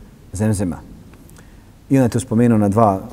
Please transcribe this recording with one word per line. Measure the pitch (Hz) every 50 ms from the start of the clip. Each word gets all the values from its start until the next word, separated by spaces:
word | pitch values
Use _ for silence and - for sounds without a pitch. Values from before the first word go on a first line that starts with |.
| - - - - - -
Zemzema. | - 87 107 110 107 95 101 87 71 - - - - - - - - - - - - - - - - - - - - - - -
I | 139 135
on |
je | 127 113
to | - 120
spomenuo | - - 110 113 120 120 113 107
na | 104 101
dva | 95 113 113 104 95 95 - -